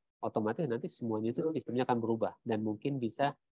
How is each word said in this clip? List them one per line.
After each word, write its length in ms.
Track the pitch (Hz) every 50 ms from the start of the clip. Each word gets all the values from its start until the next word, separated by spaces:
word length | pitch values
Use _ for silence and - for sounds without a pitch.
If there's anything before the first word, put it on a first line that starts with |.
| _ _ _ - -
otomatis 400 | 110 - 117 107 110 113 - 165
nanti 240 | 127 113 120 - 180
semuanya 400 | - - 123 113 110 107 110 117
itu 120 | 123 - 160 160
sistemnya 320 | 160 127 - - 117 127 123 -
akan 120 | 123 117
berubah 320 | 113 110 113 113 104 92 - -
dan 240 | - 117 110 107 110
mungkin 320 | 107 107 107 - 139 139 131
bisa 360 | 120 110 - - 139 143 147 _ _ _ _